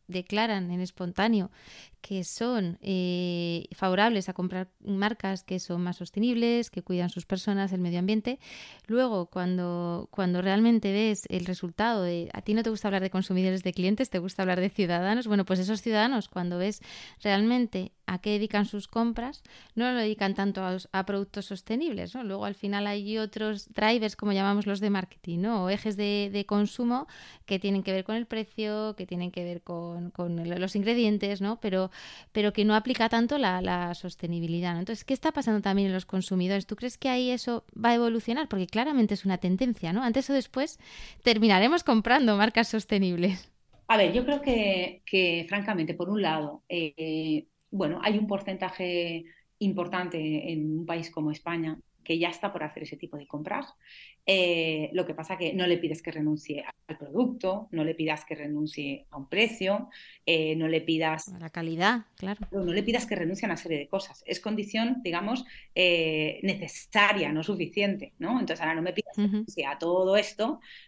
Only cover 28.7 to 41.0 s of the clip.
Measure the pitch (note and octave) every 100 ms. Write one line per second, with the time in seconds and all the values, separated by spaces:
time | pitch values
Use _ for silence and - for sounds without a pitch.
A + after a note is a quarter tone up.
28.7 | G#3+ G#3+ G#3 F3+ F3 F3+ F3+ F3 F3 -
29.7 | E3+ E3+ E3+ F3 - F3 E3+ E3+ F3 F#3
30.7 | G#3 G3+ A#3+ A3+ G#3 G3+ G3 G3 A#3 G#3+
31.7 | F#3 F#3 - - - - A3 G#3 G#3 G#3
32.7 | G#3+ A#3 B3+ A3+ A#3 A#3 C#4+ G#3+ F#3 F#3
33.7 | F3+ F3 F3 F3+ - E3+ E3+ E3+ E3+ F3
34.7 | E3+ F#3+ A3 - C4 D#4 D4+ A#3+ G#3+ G3+
35.7 | G3 G3 F#3 - F#3+ F#3 F#3 F3+ G3 F#3
36.7 | G#3+ B3 - C4+ B3+ B3 B3 - A#3 -
37.7 | - A#3 A#3 A#3 A3+ A3 B3+ D#4 G3 F3+
38.7 | G#3+ C4+ C#4+ G#3+ G3+ F#3+ F3+ F3 F#3 B3+
39.7 | A3 E3 F#3+ C4 A#3 C4+ C4+ - C4 D4
40.7 | - - -